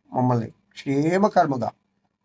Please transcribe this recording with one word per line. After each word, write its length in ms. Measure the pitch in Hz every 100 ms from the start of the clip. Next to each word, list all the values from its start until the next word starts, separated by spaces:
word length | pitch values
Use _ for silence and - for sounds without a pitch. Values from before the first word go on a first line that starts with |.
| _
మమ్మల్ని 360 | 127 127 120 110
క్షేమకర్మగా 1200 | - _ - 139 139 156 185 208 196 156 131 110 - _ _ _ _